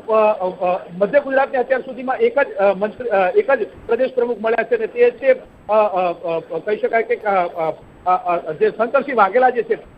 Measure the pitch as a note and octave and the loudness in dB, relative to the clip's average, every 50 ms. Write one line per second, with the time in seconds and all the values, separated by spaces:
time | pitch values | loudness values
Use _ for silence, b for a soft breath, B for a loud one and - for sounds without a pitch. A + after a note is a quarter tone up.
0 | - G#3+ A3 A3 G#3+ G#3+ G#3+ - F#3 F#3 F3+ F3 F#3+ F3+ F3+ F#3 - - F3 F3+ | -4 0 2 4 4 4 2 0 -2 -6 -4 -2 -2 -2 -2 -2 -4 -8 -4 -2
1 | G3+ G3+ C#4 C#4+ C#4 C4+ C4+ C4 C4+ C4 C4 B3+ A#3+ B3+ C4 B3+ B3 C4 B3+ B3+ | 0 2 4 2 2 2 2 0 2 2 0 -2 -2 0 -2 -2 -2 -4 -10 -8
2 | B3+ C4 B3+ A3+ A3+ A#3+ A#3 C#4 C#4 - A4 G#3 F#3+ G3+ F#3+ F#3 G#3 G#3+ G#3+ - | -6 -4 -2 0 0 2 2 2 0 0 0 0 2 2 2 0 -2 -6 -6 -6
3 | B3 A#3 G#3+ G3 F#3 F#3 E3+ G#3 - C4 C4+ A#3 G3+ - - - - - A#3 A3+ | -4 -2 0 2 2 2 2 2 2 0 0 -4 -4 -8 -10 -10 -6 -2 -2 0
4 | C4 B3+ B3+ B3 A#3 A#3+ A#3 G3+ G#3+ A3+ A#3 A3+ A3 A3+ A#3+ A3 A3 A3 - A#3+ | 0 0 0 0 -2 -2 -2 -2 -2 -2 0 -2 -2 0 -2 -2 -2 -2 0 2
5 | A#3+ A#3+ A#3+ - C#4 C4 B3+ - - - - - - - G#3 A3 G#3+ G#3 F#3+ F3+ | 2 2 2 2 2 2 2 0 -2 -12 -20 -14 -4 0 2 2 4 2 2 0
6 | F#3 F3 E3+ - F#3 E3+ E3 E3 E3 - E3 E3 - G#3+ G#3+ G#3+ B3 A3+ A3+ A3+ | 0 0 -2 -4 -4 -4 -4 -4 -4 -6 -8 -6 -4 -4 -2 -2 -2 0 0 0
7 | A3 A3+ A#3+ G#3 G#3+ G#3 G3 F#3+ F3 F3 - E3+ D#3+ D#3 D#3 - - - - - | 0 -2 -2 -4 -2 0 0 0 0 -2 -2 -4 -4 -4 -4 -6 -10 -20 -20 -8
8 | - F3+ F3+ F3+ - F3+ F3 E3+ E3+ E3 D#3 D#3+ G#3+ G#3+ - - A3 A#3+ A#3 C#4 | -2 0 0 0 0 -2 -2 -2 -4 -6 -4 0 0 0 0 0 -2 0 0 0
9 | B3 C#4+ C4+ A3 G3+ F#3+ F#3+ B3 B3+ B3+ B3 A#3+ G#3 - G#3+ - - - - | 0 0 2 2 2 4 4 4 4 4 2 0 -2 -2 -4 -4 -6 -10 -6